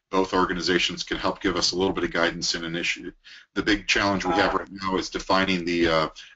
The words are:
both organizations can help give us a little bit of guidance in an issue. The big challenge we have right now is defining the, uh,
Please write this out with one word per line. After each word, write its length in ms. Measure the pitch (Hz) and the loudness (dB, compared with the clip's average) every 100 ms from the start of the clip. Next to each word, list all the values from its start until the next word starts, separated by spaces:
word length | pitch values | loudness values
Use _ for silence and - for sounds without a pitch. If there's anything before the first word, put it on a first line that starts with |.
| _ | _
both 240 | 95 95 | 0 2
organizations 720 | 92 90 90 82 110 - 87 | 2 2 0 0 2 0 -4
can 140 | - 87 | -6 -4
help 240 | 98 90 | -2 -2
give 160 | 98 87 | -2 0
us 160 | - | 0
a 20 | 90 | 0
little 160 | 95 | 0
bit 120 | 90 87 | 0 -2
of 60 | |
guidance 440 | 87 85 82 80 87 | 0 0 0 -4 -4
in 80 | |
an 120 | 85 82 | -4 -4
issue. 340 | 82 - 90 - - - - | -4 -6 -8 -16 -20 -20 -8
The 100 | - | -4
big 240 | 95 101 - | 0 0 2
challenge 360 | 113 101 98 | 2 2 2
we 100 | 92 104 | 2 2
have 180 | 92 | 2
right 160 | 95 - | 2 -4
now 240 | 95 95 92 | -8 -2 -2
is 140 | 78 | -2
defining 560 | 92 - 95 95 92 85 | -6 0 2 2 0 0
the, 220 | 87 82 | 2 4
uh, 220 | 80 78 - - | 2 0 -6 -20